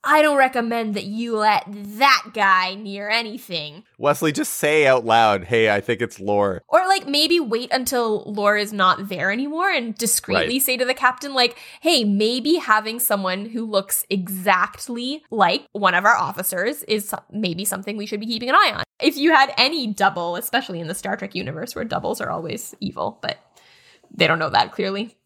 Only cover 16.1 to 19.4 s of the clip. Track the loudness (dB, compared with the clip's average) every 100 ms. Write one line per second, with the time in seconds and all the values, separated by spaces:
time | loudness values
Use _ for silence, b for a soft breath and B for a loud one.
16.1 | 4 2 -4 -6 -2 -4 -4 -4 -4 -4
17.1 | -10 _ -6 -4 -2 -4 -6 -8 -8 -8
18.1 | -8 -6 -6 0 2 2 0 -8 _ -2
19.1 | 2 4 4